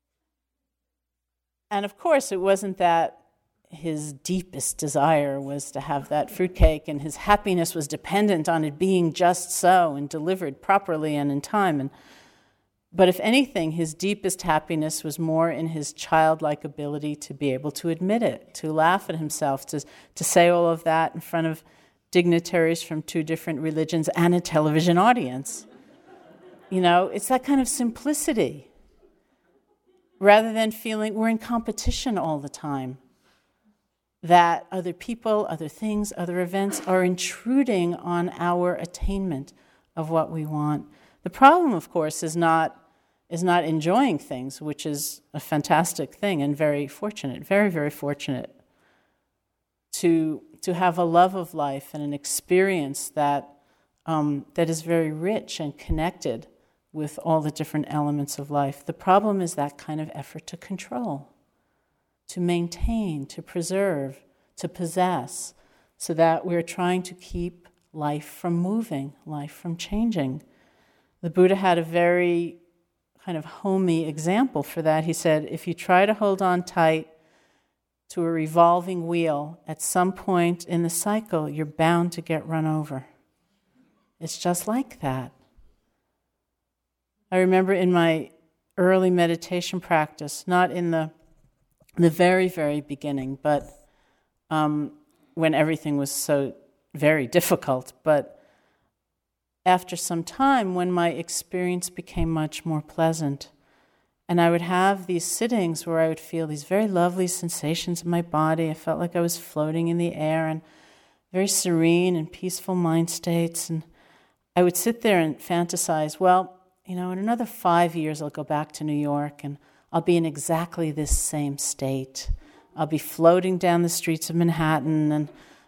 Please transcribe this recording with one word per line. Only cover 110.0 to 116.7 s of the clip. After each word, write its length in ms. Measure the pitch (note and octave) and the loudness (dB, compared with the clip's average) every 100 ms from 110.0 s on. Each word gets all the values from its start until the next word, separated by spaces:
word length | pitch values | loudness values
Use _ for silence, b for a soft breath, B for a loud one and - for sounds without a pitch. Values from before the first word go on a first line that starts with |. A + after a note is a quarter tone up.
| E3+ - | -2 -2
air 320 | D#3 D#3+ D#3+ | -2 0 -2
and 160 | D#3+ b b b b b b _ | -4 b b b b b b _
very 160 | F#3 G3 | -2 0
serene 680 | - F3+ E3 E3 E3+ F3+ E3+ | 0 0 2 4 4 2 0
and 160 | D#3+ | -4
peaceful 420 | - F#3 - - | -8 -8 -8 -4
mind 380 | F3+ E3+ E3 E3 | 0 2 2 0
states. 580 | - F3 E3+ E3 E3 - | -2 -2 0 0 -4 -6
And 140 | D#3+ - b b b b b _ F3+ | -6 -8 b b b b b _ 2
I 80 | |
would 140 | F3+ F3 | 2 2
sit 240 | A#3 A#3 | -2 0
there 180 | A3+ F3+ | 2 4
and 180 | D#3+ - | 2 -2
fantasize, 800 | - E3+ E3+ F3 - D#3 D3+ - | -2 -2 0 -2 -2 0 -2 2
"Well, 360 | F#3 F3+ F#3 - _ | 4 6 2 -10 _